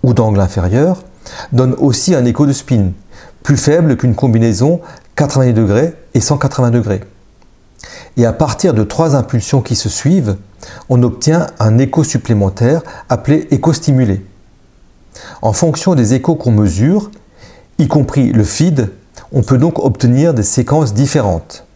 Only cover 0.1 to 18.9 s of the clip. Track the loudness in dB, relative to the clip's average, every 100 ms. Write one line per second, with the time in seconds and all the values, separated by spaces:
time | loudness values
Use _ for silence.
0.1 | 2 2 2 0 -2 -2 0 0 -2 -8
1.1 | -20 -20 -18 -4 0 0 2 0 0 0
2.1 | 2 0 2 0 0 -2 0 0 -4 -16
3.1 | -20 -20 -12 -2 0 2 2 2 0 0
4.1 | 0 2 2 2 2 0 0 -6 -20 -14
5.1 | -4 0 2 2 2 2 2 0 -4 -4
6.1 | -2 0 -2 -2 0 0 0 0 -4 -6
7.1 | _ _ _ -20 _ _ -20 -20 -20 -10
8.1 | -2 0 0 -4 0 0 0 -2 0 0
9.1 | 0 0 -4 0 -2 -2 -4 -4 -4 0
10.1 | 0 0 -4 -8 -20 -20 -20 -2 2 2
11.1 | 0 0 0 -2 -2 2 2 2 0 0
12.1 | -4 0 0 0 0 0 0 -4 -20 -4
13.1 | -4 0 0 0 0 0 0 0 2 2
14.1 | -2 -6 -20 -20 _ _ _ -20 _ -20
15.1 | -20 -20 -4 -2 0 0 0 0 2 2
16.1 | 0 0 -2 0 2 2 2 0 0 -2
17.1 | -16 -20 -20 -20 -20 _ -2 0 2 0
18.1 | 0 0 2 0 0 0 0 -4